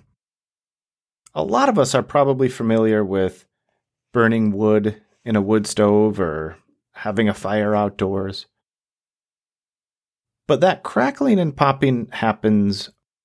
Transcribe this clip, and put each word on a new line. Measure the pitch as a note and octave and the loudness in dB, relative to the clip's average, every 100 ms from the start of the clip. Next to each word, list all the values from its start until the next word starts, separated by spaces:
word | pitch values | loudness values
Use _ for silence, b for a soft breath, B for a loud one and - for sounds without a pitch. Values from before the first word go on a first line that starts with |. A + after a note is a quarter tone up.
| _ _ _ _ _ _ _ _ _ _ _ _ _ | _ _ _ _ _ _ _ _ _ _ _ _ _
A | D3+ | -8
lot | D#3+ A#3+ C#4 | -4 0 0
of | G#3 | 2
us | B2+ | 2
are | C3 | 0
probably | A#2+ D3 C#3 C3 C3 | 0 0 2 2 -2
familiar | - A2+ A2+ A2 G#2+ | -2 0 2 2 2
with | G2 F#2+ F#2 - _ _ _ _ _ _ _ | 0 0 -2 -4 _ _ _ _ _ _ _
burning | B2 A2+ A2+ G#2+ | 0 2 2 0
wood | G2 G#2+ G#2+ G#2 G#2 _ _ A#2+ | 0 2 2 0 -6 _ _ -4
in | A2 | -2
a | |
wood | G2 A2 G2+ | 2 0 0
stove | - G#2 G#2 G#2+ G#2 | 0 2 4 2 0
or | F2 D#2 D#2 F#2 _ _ _ | -4 -4 -8 -12 _ _ _
having | - G#2+ G2+ G#2+ | -12 -6 -2 -2
a | |
fire | G2 G2 G#2+ G#2 | -2 -4 -2 0
outdoors. | G#2 G#2 - F#2+ G2 G2 G2 - _ _ _ _ _ _ _ _ _ _ _ _ _ _ _ _ _ _ _ - | 0 -2 -2 -4 -4 -6 -10 -18 _ _ _ _ _ _ _ _ _ _ _ _ _ _ _ _ _ _ _ -2
But | C3+ | 2
that | F3+ - | 2 0
crackling | - - B3+ C4+ C#4 G3+ | -6 -2 -2 0 0 2
and | E3+ | 0
popping | C3+ C#3+ C3+ C#3 B2 A2+ | 0 0 2 0 0 -4
happens | - A2 G#2+ A2 G#2+ G2+ G2 - _ _ _ | -4 -4 -2 0 2 2 -2 -10 _ _ _